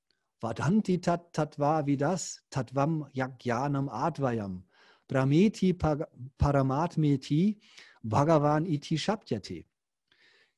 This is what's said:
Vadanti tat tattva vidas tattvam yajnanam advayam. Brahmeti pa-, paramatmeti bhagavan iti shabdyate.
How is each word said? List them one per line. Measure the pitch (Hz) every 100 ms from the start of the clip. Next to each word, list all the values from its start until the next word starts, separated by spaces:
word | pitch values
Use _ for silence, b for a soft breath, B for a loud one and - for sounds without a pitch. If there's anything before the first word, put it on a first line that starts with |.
| _ _ _ _
Vadanti | 113 110 123 214 202 175
tat | 175 170 -
tattva | - 151 - 143 160 143
vidas | 139 147 180 - - _
tattvam | 135 117 135 147 160 147
yajnanam | 131 131 127 123 117 143 139 139
advayam. | 110 160 156 131 113 101 92 - b b b b
Brahmeti | 139 135 156 208 - 185
pa-, | 175 156 147 - - 131 -
paramatmeti | 143 139 131 139 170 160 147 139 - 151 202 208 B B B B
bhagavan | 107 120 147 156 147 151 156
iti | 143 - 156
shabdyate. | - 220 - 110 - 82 - _ _ _ _ b b b b